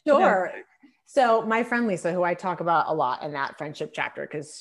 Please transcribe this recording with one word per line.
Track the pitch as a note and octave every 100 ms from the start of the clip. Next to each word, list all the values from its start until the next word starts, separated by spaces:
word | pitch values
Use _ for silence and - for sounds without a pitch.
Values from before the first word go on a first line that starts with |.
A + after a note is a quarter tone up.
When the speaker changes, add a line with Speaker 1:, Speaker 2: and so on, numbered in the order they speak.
| -
Speaker 1:
Sure. | C#4+ F4+ G3 F3
Speaker 2:
those | - - _ - _ _
Speaker 1:
So | - A#3+ A3+
my | A3 A3+
friend | A#3+ A#3+ A#3
Lisa, | F3 E3+
who | F3+
I | F3
talk | F3 F#3+ E3
about | F3 E3 -
a |
lot | D#3+ B2+ B2+
in | D3+
that | C#3+ C#3 -
friendship | D3 D3 D3+
chapter, | - C#3 - D3
'cause | D3+ C#3+ -